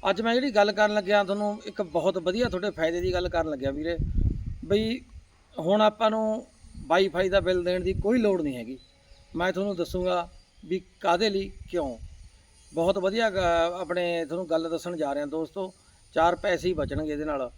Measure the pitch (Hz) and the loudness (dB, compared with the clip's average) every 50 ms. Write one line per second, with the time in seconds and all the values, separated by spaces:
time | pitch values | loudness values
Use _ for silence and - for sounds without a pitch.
0 | - 196 196 - 220 233 233 247 254 285 214 208 202 208 208 196 214 208 208 214 | 2 0 0 2 2 2 2 2 2 2 4 4 4 4 6 2 2 4 4 0
1 | 196 180 208 208 202 180 196 208 208 208 208 214 - 214 190 - 208 170 147 170 | 2 4 2 2 4 2 0 -2 0 -2 -4 -4 -8 -12 -6 -6 -6 -2 -2 0
2 | 151 185 185 185 165 180 185 226 247 233 180 185 180 208 - 151 165 160 170 175 | 0 2 0 0 0 -2 0 0 0 -2 -2 -2 -4 -4 -2 0 0 0 0 0
3 | 175 185 180 180 180 180 175 170 160 156 151 135 127 139 139 147 156 165 170 160 | -2 0 0 0 -2 0 0 0 0 0 -2 -2 -2 -4 -4 -2 -4 -4 -2 -2
4 | - - - - - - - - - - - - - 160 196 208 220 220 233 262 | -2 -2 0 2 2 2 0 -2 -6 -8 -10 -10 -4 0 0 2 2 0 -2 -4
5 | - - - - - _ _ _ _ _ - - 160 165 196 214 214 214 214 214 | -8 -14 -20 -20 -20 _ _ _ _ _ -12 -4 0 2 4 6 6 4 4 4
6 | 226 220 214 220 220 220 220 226 254 - - - - - - - - 269 160 180 | 0 2 2 2 0 0 -2 -2 -6 -12 -20 -20 -20 -18 -16 -14 -2 2 4 4
7 | 196 196 151 170 190 190 185 196 170 180 185 180 175 175 180 185 180 180 190 - | 4 4 2 0 0 4 2 2 2 4 0 0 0 0 -2 0 0 -2 -2 0
8 | - 202 233 254 226 208 190 180 160 147 131 123 113 110 131 131 - _ _ _ | 2 2 2 4 4 4 2 2 0 -2 -4 -6 -8 -10 -12 -14 -16 _ _ _
9 | _ _ - - - _ - 160 170 185 190 180 196 202 202 170 170 - - 185 | _ _ -20 -20 -20 _ -4 -2 0 0 0 0 -2 -2 -2 -2 -4 -4 -2 -2
10 | 180 180 180 175 170 175 - - - _ _ - - 165 170 190 - - _ _ | -2 0 0 0 -2 -4 -10 -20 -20 _ _ -20 -8 -6 -6 -6 -6 -10 _ _
11 | - 180 170 175 214 220 202 196 196 196 - - - - - 175 151 135 120 113 | 0 2 2 4 2 2 0 0 -4 -4 -10 -14 -16 -6 -4 -4 -4 -4 -6 -10
12 | - - - - - - - - - _ _ - - - - 156 165 180 196 196 | -12 -16 -18 -18 -20 -20 -20 -20 -20 _ _ -20 -20 -10 -4 0 2 2 2 2
13 | 180 190 196 226 233 220 190 190 185 175 170 170 165 170 175 180 185 147 180 180 | 2 0 0 2 0 0 2 2 2 4 4 4 2 2 0 -4 -4 -4 -2 -2
14 | 175 175 170 170 165 139 160 175 185 160 165 160 165 165 165 160 - 175 175 160 | 0 0 0 -2 -2 -4 -4 -6 -4 0 0 0 0 0 -4 -4 -4 -6 -4 -2
15 | 151 139 139 143 147 143 139 160 160 151 - 196 190 190 185 _ _ - - _ | -2 -2 -2 -4 -4 -4 -4 -4 -6 -4 -6 -8 -8 -8 -10 _ _ -20 -20 _
16 | - - - 156 160 170 175 175 - 202 180 156 - 180 185 151 147 123 143 143 | -20 -6 0 2 4 4 2 2 0 -2 -2 0 0 -2 -2 -2 -2 -2 -2 -4
17 | 156 156 151 147 151 156 151 139 131 120 - | -4 -4 -4 -4 -4 -4 -4 -4 -4 -6 -8